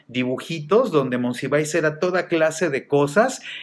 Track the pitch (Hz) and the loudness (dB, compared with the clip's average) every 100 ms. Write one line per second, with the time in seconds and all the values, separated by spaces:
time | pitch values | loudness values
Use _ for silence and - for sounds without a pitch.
0 | - 123 127 127 - 160 147 214 233 151 | -8 -4 -2 -4 -6 -10 2 2 4 2
1 | 131 123 123 123 127 147 151 170 151 147 | 2 -2 -2 -4 0 0 2 0 0 0
2 | 180 180 175 165 156 - 170 135 - 143 | -2 -2 0 0 0 0 -2 -2 0 2
3 | 143 196 262 - - - | 4 2 2 -2 -12 -16